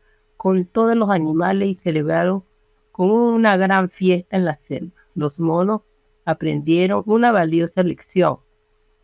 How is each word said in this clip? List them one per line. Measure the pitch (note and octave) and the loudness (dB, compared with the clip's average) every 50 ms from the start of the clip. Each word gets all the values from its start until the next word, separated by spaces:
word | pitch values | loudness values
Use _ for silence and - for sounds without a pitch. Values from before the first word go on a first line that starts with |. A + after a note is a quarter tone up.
| _ _ _ _ _ _ _ | _ _ _ _ _ _ _
con | _ - F#3+ F#3+ F#3 F3+ | _ -2 0 0 0 -2
todos | - _ A3 A3+ A3+ A#3 | -2 _ -2 0 0 2
los | A#3 G#3+ G3 | 0 0 0
animales | G3+ E3+ D#3 D#3 D#3 D#3+ E3+ F#3 G3 G3 G3 G3 | 0 0 0 0 -2 0 0 0 0 0 -2 -2
y | F#3 | -4
celebraron | - _ F3+ D#3 D#3 D3 D#3 E3 E3+ F3 F3+ F#3+ G3 - _ _ _ _ _ _ _ _ _ | -4 _ -4 -2 -2 -2 -2 0 0 0 0 -2 -4 -6 _ _ _ _ _ _ _ _ _
con | _ - F3+ F#3+ | _ -2 0 2
una | G#3+ A#3 A#3+ A#3 A#3 A3+ A3+ G#3+ G3 | 2 2 2 2 2 2 2 2 2
gran | F#3 F#3+ F#3+ G3 F#3+ F#3 F#3 | 2 2 2 2 0 0 -2
fiesta | - - F#3 F#3 F3+ F3 F3 - - | -4 -2 0 0 0 0 -2 -4 -4
en | F#3+ F3+ | -2 -2
la | E3 D3 - _ _ | -2 -4 -8 _ _
selva. | C#3+ - F3+ F3+ - _ _ _ _ | -10 -10 -10 -12 -16 _ _ _ _
Los | E3+ D3 D3 - - | -6 -6 -6 -4 -4
monos | E3 D#3+ D#3+ F3 F#3 G3+ G#3+ G#3+ - _ _ _ _ _ _ _ _ | -2 -2 0 0 0 0 -2 -4 -6 _ _ _ _ _ _ _ _
aprendieron | E3 D#3+ - D#3+ D#3+ D3+ D3 D3 D#3 E3 F3 F3+ F#3 G3+ G3+ G3 | -6 -6 -4 -4 -4 -4 -4 0 0 2 2 2 0 0 -2 0
una | G#3 G#3+ A3+ A#3+ A#3+ A3+ | 0 0 2 2 2 2
valiosa | G3 E3 D#3+ D#3+ E3 E3+ E3+ - F#3 F3+ | 2 0 0 0 0 -2 0 -2 -2 -2
lección | E3+ D3+ - - _ _ F#3 F3 D#3 B2+ - _ _ _ _ _ _ _ _ _ _ _ _ | -2 -2 -6 -12 _ _ 0 0 0 0 -4 _ _ _ _ _ _ _ _ _ _ _ _